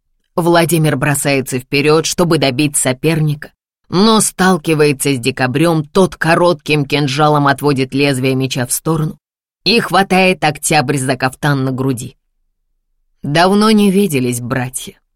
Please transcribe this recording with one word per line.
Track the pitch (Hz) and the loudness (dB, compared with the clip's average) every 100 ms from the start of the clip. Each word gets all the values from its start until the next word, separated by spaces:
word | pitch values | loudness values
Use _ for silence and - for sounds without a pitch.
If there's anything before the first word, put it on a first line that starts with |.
| _ _ _ - | _ _ _ -2
Владимир | 170 170 165 165 156 139 | 2 2 2 2 0 0
бросается | 143 139 147 139 127 131 | -2 -2 0 -2 -2 -6
вперед, | - 143 147 160 156 | -4 0 2 2 0
чтобы | - 175 165 | -2 0 2
добить | 139 127 147 143 | 0 0 -2 0
соперника, | 131 127 156 160 156 147 - _ _ _ - | -4 -2 -2 0 -2 -4 -10 _ _ _ -4
но | 170 220 220 | 2 4 2
сталкивается | - - 185 180 165 151 151 143 143 | 0 0 0 0 0 0 2 0 -2
с | 135 | -2
Декабрем, | 127 131 127 135 165 160 | -4 -4 -2 0 0 0
тот | 151 196 185 - | -2 0 0 0
коротким | 160 165 175 175 - 151 139 | 0 2 2 0 -2 -2 -2
кинжалом | 143 143 139 151 147 143 | -2 -2 0 2 2 2
отводит | 135 143 131 131 | 0 0 0 -2
лезвие | 139 143 127 135 | 0 0 0 0
меча | 131 131 135 123 | -2 -2 -4 -6
в | |
сторону | - - 160 151 - _ _ _ _ | -4 -4 -2 -4 -8 _ _ _ _
и | 175 226 | 0 0
хватает | 190 175 190 185 185 175 | 2 0 2 2 2 2
Октябрь | 156 151 - 156 131 143 | -2 -2 0 0 0 -2
за | 131 127 | -2 -2
кафтан | 131 - 147 139 | -4 -4 -2 0
на | 131 | -2
груди. | 131 135 117 123 - _ _ _ _ _ _ _ _ _ _ | -2 -2 -4 -8 -16 _ _ _ _ _ _ _ _ _ _
«Давно | 139 156 185 202 214 | -4 2 2 4 4
не | 214 202 | 4 4
виделись, | 190 202 139 123 120 | 2 2 0 -2 -4
братья», — | 120 131 127 - - - _ | -4 -6 -6 -10 -16 -20 _